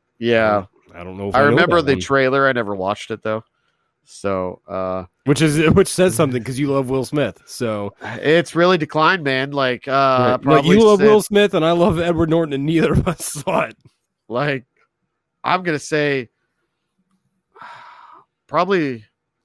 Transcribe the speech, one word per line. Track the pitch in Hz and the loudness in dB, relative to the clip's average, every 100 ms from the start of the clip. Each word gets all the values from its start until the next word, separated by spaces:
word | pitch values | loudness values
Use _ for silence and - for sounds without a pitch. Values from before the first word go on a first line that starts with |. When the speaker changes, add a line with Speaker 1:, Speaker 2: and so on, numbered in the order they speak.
| _ - | _ -6
Speaker 1:
yeah. | 117 117 110 | 0 2 2
Speaker 2:
I | |
don't, | 104 95 _ _ 85 | 0 -4 _ _ -18
I | |
don't | 87 92 | -14 -10
know | 101 | -2
if | 113 | 2
Speaker 1:
I | |
Speaker 2:
I | |
know | 143 | 4
Speaker 1:
remember | - 175 170 | 4 2 2
Speaker 2:
that | 143 | 2
Speaker 1:
the | 135 | 0
Speaker 2:
one. | |
Speaker 1:
trailer. | - 139 131 135 135 | 0 0 2 2 0
I | |
never | 123 104 101 | 0 -4 -4
watched | 92 104 - | -4 -4 -6
it, | 107 | -8
though. | 110 110 - _ _ _ _ _ _ | -6 -6 -8 _ _ _ _ _ _
So, | - 101 95 92 90 - | -10 -6 -4 -4 -8 -10
uh, | 92 92 92 90 _ - | -8 -6 -6 -10 _ -4
Speaker 2:
Which | 143 | 0
is, | 156 147 160 | 0 2 2
which | 190 190 | 4 2
says | - 185 - | 2 0 2
something | 156 123 | -2 -2
'cause | 110 117 | -6 -6
you | 143 | -2
love | 139 127 | -2 -2
Will | 135 120 | -2 -2
Smith. | 147 123 - - | -2 -4 -6 -16
So | - 120 107 101 - | -8 -6 -4 -8 -10
Speaker 1:
it's | - 113 127 160 160 156 | -12 -6 0 2 2 2
really | 180 185 | 2 2
declined, | 147 156 156 190 | 0 0 0 0
man. | 143 131 139 | -2 -2 -2
Like, | 143 131 123 - | -2 -2 -2 -2
uh, | |
Speaker 2:
Right. | 135 135 131 123 | 0 2 2 2
Like, | 127 | 0
Speaker 1:
probably | 131 151 151 196 | 2 2 4 6
Speaker 2:
you | 220 | 6
love | 208 | 6
Speaker 1:
since | 208 | 6
Speaker 2:
Will | 214 | 4
Smith | 185 202 208 | 2 2 2
and | 190 | 2
I | 160 | 0
love | 170 170 165 | 2 2 2
Edward | 170 165 165 | 0 0 0
Norton, | 165 160 | 0 -2
and | 139 143 | -4 -2
neither | 165 156 | 0 2
of | 123 - | 0 0
us | 160 - | -4 -6
<laughs> | 151 139 | -8 -4
saw | 247 135 | -2 -4
it. | - _ _ _ _ - | -8 _ _ _ _ -10
Speaker 1:
Like, | 113 147 135 127 _ _ _ _ _ _ _ | -6 -4 -4 -10 _ _ _ _ _ _ _
I'm | - 180 | -4 -4
gonna | 180 151 | -2 -6
say | - 156 147 139 117 _ _ _ _ _ _ _ _ _ _ _ _ - - - - - - - _ _ _ | -4 -2 -2 -2 -6 _ _ _ _ _ _ _ _ _ _ _ _ -20 -20 -20 -20 -20 -20 -20 _ _ _
probably | 151 180 196 147 120 107 _ _ _ | -2 0 0 -2 -6 -14 _ _ _